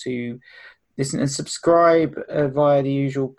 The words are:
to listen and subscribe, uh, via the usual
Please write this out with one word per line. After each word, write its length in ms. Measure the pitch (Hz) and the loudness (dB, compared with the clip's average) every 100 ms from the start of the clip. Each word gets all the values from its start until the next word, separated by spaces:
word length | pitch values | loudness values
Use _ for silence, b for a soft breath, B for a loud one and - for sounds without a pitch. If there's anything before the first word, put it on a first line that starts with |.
to 360 | 131 123 120 120 B B B B _ - | -8 -8 -8 -12 B B B B _ -8
listen 240 | 139 - | -6 -2
and 100 | 139 | -2
subscribe, 840 | 139 156 - 170 170 170 165 160 - - | -4 -8 -2 2 6 6 4 2 -4 -6
uh, 200 | 151 143 | -2 -2
via 340 | 139 147 143 | 2 2 2
the 80 | 135 | 2
usual 420 | 139 139 135 131 | -2 -2 -2 -6